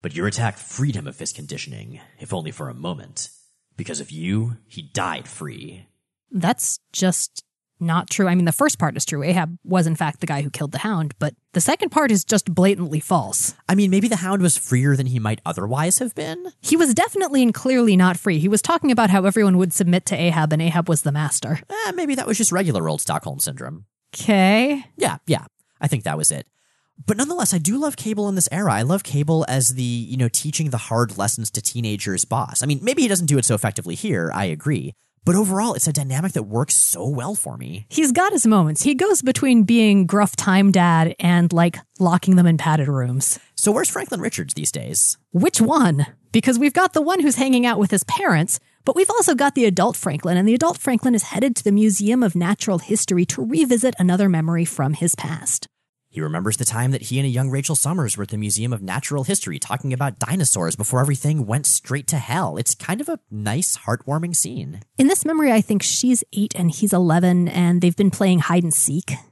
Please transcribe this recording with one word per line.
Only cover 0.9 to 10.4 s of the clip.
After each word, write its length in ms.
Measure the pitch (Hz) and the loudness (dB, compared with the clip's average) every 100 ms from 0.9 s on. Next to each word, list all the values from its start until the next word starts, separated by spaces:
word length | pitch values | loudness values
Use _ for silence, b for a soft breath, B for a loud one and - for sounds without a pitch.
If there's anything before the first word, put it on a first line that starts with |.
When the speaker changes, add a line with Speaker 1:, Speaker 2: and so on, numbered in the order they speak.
| 98 | -4
Speaker 1:
him 100 | 71 | -10
of 120 | - | -12
his 140 | - | -12
conditioning, 680 | - - - - - 110 - - _ | -12 -14 -14 -14 -14 -16 -20 -20 _
if 160 | - | -8
only 160 | 92 78 | -8 -8
for 180 | 76 69 | -12 -14
a 60 | |
moment. 560 | 62 82 87 - - - - _ _ _ - | -10 -10 -10 -12 -14 -14 -16 _ _ _ -14
Because 220 | - - | -12 -10
of 100 | 69 | -12
you, 480 | 76 85 104 117 117 _ | -8 -4 -2 -2 -8 _
he 160 | - | -20
died 440 | 78 101 90 71 - | -10 -6 -4 -6 -12
free." 600 | - 76 55 - 92 - _ _ _ _ | -16 -14 -14 -18 -20 -20 _ _ _ _
Speaker 2:
That's 480 | 226 170 254 - - _ | -2 -2 -2 -4 -8 _
just 500 | - 185 175 - - _ _ _ _ | -2 0 0 -6 -10 _ _ _ _
not 260 | 165 165 - | -2 -2 -2
true. 200 | - 190 | 0 2
I 60 | |
mean, 120 | 180 170 | 4 2
the 60 | |
first 260 | - 285 - | 2 0 2
part 180 | 156 120 | -2 -2
is 80 | |
true. 180 | - 147 | -6 -4
Ahab 360 | 147 185 160 175 | 0 0 -2 -6
was, 220 | - 185 165 | -2 0 2
in 80 | |
fact, 260 | 160 160 - | 0 -2 -4
the 60 | 165 | -6
guy 160 | 143 | -4